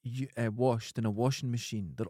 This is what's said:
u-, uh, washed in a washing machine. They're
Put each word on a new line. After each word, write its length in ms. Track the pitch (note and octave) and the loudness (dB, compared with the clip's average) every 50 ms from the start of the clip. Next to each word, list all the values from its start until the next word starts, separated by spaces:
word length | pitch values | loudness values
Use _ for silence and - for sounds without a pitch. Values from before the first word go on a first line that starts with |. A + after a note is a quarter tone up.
| _ | _
u-, 260 | A#2+ A#2+ B2+ C3+ C3+ _ | -6 -4 -4 -6 -4 _
uh, 140 | A#2 A#2 A2+ | -2 0 0
washed 460 | G#2 A2+ B2+ C3 A#2 A2+ A2 - - | 2 4 4 4 4 2 -2 -4 -4
in 80 | B2 A2+ | 0 0
a 60 | A2 | 0
washing 400 | G2+ G#2+ A#2+ C3+ C3+ - C#3 B2 | 2 4 2 2 2 2 -2 -2
machine. 420 | A#2+ A#2 - - A#2 G#2+ G2 E2 B2+ | -2 -2 -4 -4 -4 -4 -4 -6 -4
They're 100 | A#2+ A2+ | -4 -6